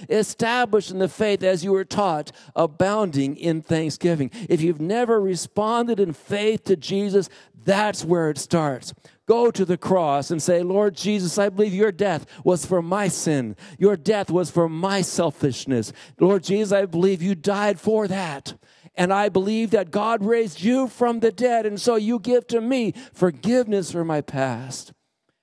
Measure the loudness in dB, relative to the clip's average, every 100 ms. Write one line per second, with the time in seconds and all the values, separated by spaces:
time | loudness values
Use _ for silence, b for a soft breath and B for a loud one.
0 | -2 0 0 -2 -2 0 2 2 0 -2
1 | -2 0 0 2 2 0 2 0 0 0
2 | 0 0 -6 B B 0 0 2 0 2
3 | 0 0 -2 -2 -2 -2 0 -2 -2 -2
4 | 0 0 -2 B -2 0 2 0 -2 0
5 | 2 2 2 -2 -4 -2 0 0 0 0
6 | 0 -2 -6 -2 0 0 0 -2 0 -2
7 | 0 0 0 B B -6 0 2 2 -2
8 | 0 2 2 -2 -2 0 0 -4 -10 -20
9 | b b 0 2 2 2 -2 -2 0 2
10 | 2 0 -2 -4 0 0 0 0 0 0
11 | -2 -2 -2 0 0 0 0 0 -2 -2
12 | -2 -2 -6 B 0 0 0 -2 0 -2
13 | -2 -2 -2 -2 -2 -8 B 2 2 4
14 | 0 0 0 0 0 2 0 0 -2 0
15 | -2 0 -2 0 -2 -2 -2 -2 -2 B
16 | B 0 2 2 0 -2 2 0 0 2
17 | 2 2 0 -2 -2 0 0 -2 0 0
18 | 0 -4 -6 -8 -12 -18 b b b -2
19 | 0 2 2 0 0 0 0 0 0 -2
20 | 0 0 2 0 0 -2 0 0 0 0
21 | -2 2 0 0 0 0 0 -2 0 0
22 | 0 -2 0 0 2 -2 0 0 0 B
23 | B 0 0 2 0 2 2 0 -2 -4
24 | -2 -2 -4 -2 -2 -4 -8 -14 -16 -20
25 | _ _ _ _